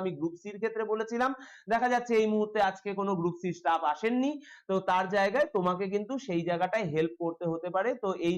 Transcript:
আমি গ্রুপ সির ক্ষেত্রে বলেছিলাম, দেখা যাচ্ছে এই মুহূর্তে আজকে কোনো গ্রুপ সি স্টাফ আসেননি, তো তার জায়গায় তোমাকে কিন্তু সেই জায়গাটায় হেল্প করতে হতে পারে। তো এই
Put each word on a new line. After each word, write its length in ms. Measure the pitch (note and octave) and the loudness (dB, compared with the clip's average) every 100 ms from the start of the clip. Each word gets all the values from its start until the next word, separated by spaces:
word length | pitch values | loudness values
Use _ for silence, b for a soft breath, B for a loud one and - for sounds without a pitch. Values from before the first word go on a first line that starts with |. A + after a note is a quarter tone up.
আমি 100 | F#3 D3 | -2 -2
গ্রুপ 160 | E3 E3 | -6 -6
সির 140 | G#3 G3+ | -12 -6
ক্ষেত্রে 220 | A3 A3 | -4 -2
বলেছিলাম, 460 | A3 A3 A3 A#3 B3+ C4+ B B B | -2 -2 -2 0 0 -2 B B B
দেখা 160 | A3+ B3 | 0 2
যাচ্ছে 240 | B3 A#3+ A3+ | 0 2 2
এই 60 | G#3+ | 4
মুহূর্তে 320 | G#3+ G#3 G#3+ F#3+ | 2 0 2 0
আজকে 200 | F#3 G3+ G3 | 0 -6 -2
কোনো 120 | G3 F#3+ | 0 0
গ্রুপ 160 | F3 E3+ | 0 -2
সি 80 | F#3 | -4
স্টাফ 300 | E3 F3 E3 D#3+ | -2 0 2 2
আসেননি, 400 | D3 A3+ B3 C4+ D4 B B B | 0 0 2 0 -2 B B B
তো 60 | F#3+ | -2
তার 240 | F#3+ F3+ F#3 G3+ | 2 2 2 2
জায়গায় 300 | G3 A#3 D4+ G3+ | 2 2 2 2
তোমাকে 280 | F3+ F3+ G3 | 2 0 0
কিন্তু 180 | G3+ G#3 C4 | -2 -2 -6
সেই 240 | - E3+ E3+ | -2 -2 0
জায়গাটায় 380 | E3+ F3+ A3 F3+ | 0 0 0 0
হেল্প 200 | D#3 E3 E3+ | 0 0 0
করতে 200 | E3+ E3 E3+ | -4 -2 -4
হতে 160 | E3 F3 | -4 -2
পারে। 200 | F#3 G#3+ | 0 0
তো 140 | C4 G3 | 0 -2
এই 220 | F#3 E3+ | 0 0